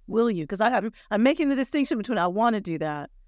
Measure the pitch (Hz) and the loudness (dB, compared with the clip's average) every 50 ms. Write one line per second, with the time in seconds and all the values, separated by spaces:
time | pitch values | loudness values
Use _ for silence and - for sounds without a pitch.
0 | _ - - 226 233 240 208 170 156 - 202 185 214 233 254 214 190 220 - - | _ -4 0 0 2 2 0 -2 -4 -6 -2 0 0 2 2 0 -2 -4 -6 -12
1 | - _ 214 208 233 269 294 - 320 277 277 254 269 - - 302 269 - 285 220 | -8 _ 0 2 4 4 4 2 2 0 2 0 0 0 0 0 0 0 0 -2
2 | 202 - 233 190 170 180 180 208 226 240 226 208 - 175 165 151 156 151 147 147 | -2 -2 0 0 0 0 0 2 2 2 2 0 -2 -4 -4 -4 -4 -4 -4 -6
3 | 143 - - - - | -8 -12 -16 -20 -20